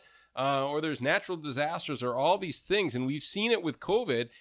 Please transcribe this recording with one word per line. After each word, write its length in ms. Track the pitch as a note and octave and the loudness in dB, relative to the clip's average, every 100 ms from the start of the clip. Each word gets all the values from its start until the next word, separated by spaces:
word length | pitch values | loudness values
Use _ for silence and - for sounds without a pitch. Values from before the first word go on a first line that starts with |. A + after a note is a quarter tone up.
| - - _ - | -14 -20 _ -2
uh, 300 | C3+ C#3 C#3 | 0 2 0
or 140 | D3 | 0
there's 200 | D#3 A#2+ | -2 0
natural 380 | C3 F#3+ - F3 | 2 0 0 -6
disasters 640 | D3 B2+ D3 F3 - B2+ | -4 -2 -2 -2 -6 -4
or 140 | B2 B2 | -2 2
all 200 | D3+ G3+ | 4 2
these 220 | F#3+ - | 0 -6
things. 360 | - G3+ F3 | -2 0 0
And 120 | B2 C3 | 0 -2
we've 160 | D3 | -2
seen 280 | - G3 A3 | -4 0 2
it 120 | A3 | 2
with 180 | E3 C3+ | 0 -4
covid. 480 | - G#3 A3+ A#2+ B2 - | 0 2 2 0 -2 -8